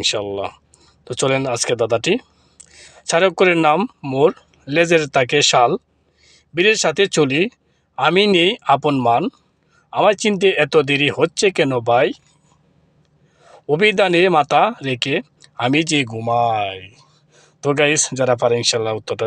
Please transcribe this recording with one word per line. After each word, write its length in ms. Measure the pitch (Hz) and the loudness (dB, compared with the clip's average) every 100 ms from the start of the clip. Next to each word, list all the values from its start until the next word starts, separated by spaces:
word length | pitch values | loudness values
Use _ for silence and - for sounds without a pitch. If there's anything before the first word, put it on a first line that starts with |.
ইনশাল্লাহ। 480 | 98 110 101 98 95 - _ _ _ _ - | -4 -4 -6 -8 -10 -12 _ _ _ _ -14
তো 40 | 123 | -4
চলেন 220 | 135 135 135 | -2 -2 -4
আজকে 180 | 117 - 120 | -6 -4 -2
দাদাটি। 320 | 135 113 156 233 - _ _ _ - - - - - | -2 -2 -2 -4 -6 _ _ _ -20 -20 -20 -18 -2
চার 140 | 170 190 | 0 2
অক্ষরের 300 | 175 185 170 156 | 2 2 4 2
নাম 140 | 160 - _ 139 | 2 -2 _ -6
মোর, 200 | 131 160 - _ _ - | 0 0 0 _ _ -6
লেজের 340 | 151 170 165 147 139 | -2 2 2 2 -2
তাকে 220 | 123 147 - | 0 0 2
শাল, 200 | 139 120 196 _ _ _ _ _ _ _ | 2 2 0 _ _ _ _ _ _ _
বীরের 240 | 165 202 220 | -2 0 2
সাথে 180 | 175 151 196 - | 0 0 0 0
চলি 240 | 143 139 214 _ _ _ _ - | 0 0 -4 _ _ _ _ -4
আমি 240 | 143 180 208 | 0 2 2
নেই 160 | 185 175 240 - | 2 2 -2 -2
আপন 200 | 139 151 139 117 | 0 0 0 0
মান, 160 | 120 214 - _ _ _ _ _ | 0 -2 -10 _ _ _ _ _
আমায় 240 | 120 180 202 | 0 0 2
চিনতে 260 | 214 196 190 175 | -2 0 2 2
এত 100 | 147 160 139 | 2 2 2
দেরি 200 | 139 143 - | 0 0 0
হচ্ছে 280 | 160 - 202 190 | -2 0 0 0
কেন 160 | 143 127 117 | -2 -2 0
ভাই, 200 | 120 160 - _ _ _ _ _ _ _ _ _ _ _ _ _ - - | 2 0 -4 _ _ _ _ _ _ _ _ _ _ _ _ _ -14 -4
অভিধানে 460 | 151 214 196 190 170 190 160 | 0 0 2 2 2 2 2
মাথা 260 | 143 147 190 143 135 | 2 2 2 -2 -6
রেখে 260 | 123 135 160 - _ - - | -6 -4 -6 -8 _ -20 -6
আমি 160 | 123 147 165 | -2 0 0
যে 100 | 147 120 | -2 -2
ঘুমাই। 680 | 113 113 117 117 110 98 95 98 _ _ _ _ _ _ _ | -6 -4 0 0 -2 -4 -8 -16 _ _ _ _ _ _ _
তো 60 | 139 143 | -4 0
গাইস, 240 | 147 151 - 131 | 0 0 -4 -2
যারা 160 | 127 120 | -2 0
পারে 140 | 123 120 | 0 0
ইনশাল্লাহ 300 | 117 120 110 110 | -2 -4 -4 -6
উত্তরটা 260 | - 110 | -8 -8